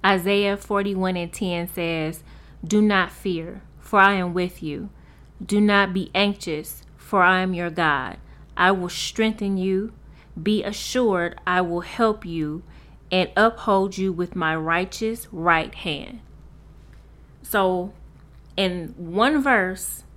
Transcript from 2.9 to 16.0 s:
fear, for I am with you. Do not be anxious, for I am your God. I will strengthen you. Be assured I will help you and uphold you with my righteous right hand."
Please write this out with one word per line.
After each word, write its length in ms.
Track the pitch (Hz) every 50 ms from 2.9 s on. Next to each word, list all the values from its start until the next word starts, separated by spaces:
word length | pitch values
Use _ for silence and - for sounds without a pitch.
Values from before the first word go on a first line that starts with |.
| 208 190 180 170
fear, 500 | - - - 196 180 165 160 170 180 190 - - - -
for 200 | - - - 202
I 160 | 190 196 202
am 180 | 190 180 180 175
with 280 | 180 180 180 - -
you. 280 | - 156 147 - - 202 - - - - - - - - - - 185
Do 180 | - 202 208
not 320 | 208 208 202 202 196 185 180
be 180 | 190 185 - -
anxious, 720 | 190 202 202 202 202 - 175 160 147 156 - - - - - -
for 260 | - - - - 196 180
I 160 | 180 185 185
am 140 | 185 185 185
your 160 | 170 175 175
God. 480 | 165 175 170 156 143 139 127 - - - - - - - - - -
I 140 | - 175 185
will 180 | 196 190 180 180
strengthen 680 | - - - - - - 220 220 214 220 208 196 196
you. 360 | 190 185 190 190 190 208 226 - - - - - - - - - - 160
Be 220 | 202 214 214 -
assured 760 | 202 208 - - - - 254 254 226 190 180 170 170 - - -
I 140 | - 180 180
will 200 | 185 170 170 175
help 440 | 175 - - - 233 220 214 214 -
you 380 | 180 165 165 156 151 151 170 - - - - - - - - - -
and 220 | - 185 180 - -
uphold 600 | 190 214 226 226 - - - 202 196 190 196 190
you 140 | 190 190 190
with 240 | 180 165 180 175 -
my 180 | 185 165 160 160
righteous 760 | 160 156 160 165 175 185 185 - - 220 220 226 226 - -
right 420 | - 180 165 175 170 165 160 - -
hand." 460 | - - 185 151 139